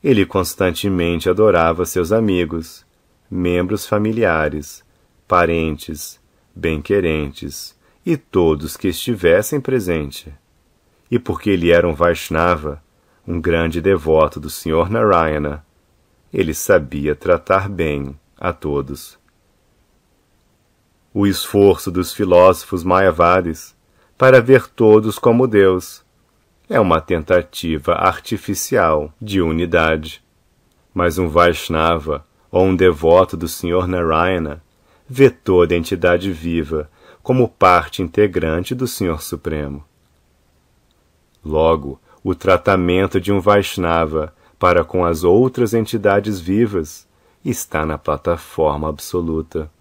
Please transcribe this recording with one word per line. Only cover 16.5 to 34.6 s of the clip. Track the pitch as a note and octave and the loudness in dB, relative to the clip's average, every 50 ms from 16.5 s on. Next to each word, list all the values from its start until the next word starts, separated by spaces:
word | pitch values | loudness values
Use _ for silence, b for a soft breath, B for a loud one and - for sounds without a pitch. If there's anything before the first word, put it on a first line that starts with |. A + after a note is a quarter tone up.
| D#2 | -4
sabia | - - - G2+ F2 D2+ B1+ D2 D2+ C#2+ D2+ F2 | -8 0 2 2 2 2 -2 -8 -6 -4 -4 -4
tratar | - - - F2 D#2+ - - F#2 F#2+ F#2+ G2+ | -4 0 0 0 0 2 0 -2 0 0 -4
bem | G2 F2 E2+ D#2 D2 C#2+ C#2 C2+ C#2 - _ _ _ _ | -6 -4 -4 -4 -4 -6 -8 -10 -14 -16 _ _ _ _
a | - F2+ | -8 -8
todos. | E2 _ - D2+ C#2+ C#2+ C2+ C2 C#2 C#2 - - _ _ _ _ _ _ _ _ _ _ _ _ _ _ _ _ _ _ _ _ _ _ _ _ _ _ _ _ _ _ _ _ _ _ _ _ _ _ _ _ _ | -8 _ -8 -6 -4 -4 -6 -6 -12 -16 -16 -20 _ _ _ _ _ _ _ _ _ _ _ _ _ _ _ _ _ _ _ _ _ _ _ _ _ _ _ _ _ _ _ _ _ _ _ _ _ _ _ _ _
O | G#2+ G2+ | 0 0
esforço | G2+ F#2 - - - - G2+ G2+ G2+ F2+ - - - | 0 0 -2 -6 -2 4 6 6 6 6 4 -2 -6
dos | E2+ F2+ F2+ - - | -4 -4 -4 -4 -4
filósofos | - G#2 F#2 F2+ F2 F2+ F#2+ F2+ - - - - F2+ E2 | -4 0 4 6 8 8 8 6 4 -4 -8 -8 -6 -2
mayavadis | F#2 F2+ F#2 F#2+ F#2+ E2 D#2 F2 E2+ F2+ F#2+ F2+ E2+ D#2+ - - - _ _ _ _ _ _ _ _ _ _ | 0 2 4 4 2 2 4 2 4 4 2 0 -2 -8 -10 -14 -20 _ _ _ _ _ _ _ _ _ _
para | C3 C3 C3 B2+ | 4 6 6 6
ver | A2+ A#2+ C3 B2+ - - | 6 6 4 4 4 -2
todos | _ - A#2 G#2+ G#2+ A2 G#2+ A2 G2+ - | _ 2 6 6 6 6 6 2 -6 0
como | - A#2+ A#2 A#2+ B2+ B2 | 0 2 2 2 2 2
Deus | G#2+ G#2 G2 F#2+ F#2 F#2 F2+ - - - _ _ _ _ _ _ _ _ _ _ _ _ _ _ | 4 4 4 4 4 0 -4 -10 -20 -20 _ _ _ _ _ _ _ _ _ _ _ _ _ _
é | G#3 C3 | 0 0
uma | G#2+ F2+ D#2+ D#2+ | 2 2 2 0
tentativa | - - F2+ E2 D2+ - F2+ F2 E2 - - - - E2 D#2+ D2+ C#2+ - F2 | 0 -2 -4 -4 0 2 0 0 0 -2 -12 -10 -6 -6 -6 -4 -2 -2 -2
artificial | - - F#2 F2 - - - A2+ G2+ - - G2+ - - - C3 A2+ F#2 D#2+ D#2 D2+ D2 D2 - _ | 0 0 -2 -2 -2 -8 -8 -8 -8 -6 -8 -8 -8 -6 -2 0 0 2 2 0 -2 -4 -6 -12 _
de | A2+ G#2+ G2+ G2 | -12 -4 -2 -2
unidade. | F2 D#2+ D#2+ E2 F2 E2+ E2+ E2+ D#2+ D#2+ D#2+ D#2 D#2 D#2+ - - _ _ _ _ _ _ _ _ _ _ _ _ _ _ _ | 0 0 -2 -2 -4 0 0 0 2 2 0 -2 -4 -10 -16 -18 _ _ _ _ _ _ _ _ _ _ _ _ _ _ _
Mas | F2+ F2 F2 D#2 F2 | -2 -2 -2 0 -2
um | F#2 E2 | -4 0
Vaishnava | D2+ E2+ F2 F2 E2 - - - E2+ D#2 D#2+ E2 E2+ E2 D2 D#2 D2 C#2+ - _ _ _ _ _ | 2 2 4 4 2 0 -6 -6 -2 0 0 0 0 -2 -4 -6 -8 -8 -8 _ _ _ _ _
ou | - F2+ F#2 | 0 2 2
um | F#2+ F#2 | 2 2
devoto | E2+ F#2 F#2 E2+ D2 D#2+ D#2+ E2+ F2+ F#2 - - E2 | 4 4 2 2 2 2 4 6 6 4 2 -2 -8
do | E2+ D#2+ | -8 -8
Senhor | - - - F2 E2+ F2+ F2+ F2 | -8 -8 -6 -2 -2 -2 -2 -2
Narayana | F#2 F2+ E2+ E2 D#2+ D#2+ E2+ F#2 F#2+ F2 E2 D2+ D2 E2 | -4 -4 -2 0 0 0 0 0 0 -2 -4 -6 -10 -12